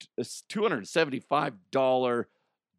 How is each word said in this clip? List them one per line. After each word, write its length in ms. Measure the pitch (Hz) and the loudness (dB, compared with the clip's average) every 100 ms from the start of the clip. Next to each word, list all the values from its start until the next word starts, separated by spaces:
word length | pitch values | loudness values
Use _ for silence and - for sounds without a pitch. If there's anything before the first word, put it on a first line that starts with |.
| - - | -10 -8
a 20 | |
s-, 240 | 120 - - | -8 -10 -10
two 160 | 214 | -2
hundred 240 | 214 139 95 | 0 -2 0
seventy-five 680 | 170 156 131 - 139 156 104 _ | 0 0 -2 -2 0 0 -6 _
dollar 580 | 139 131 127 127 120 110 _ _ _ _ | 2 4 4 2 0 -4 _ _ _ _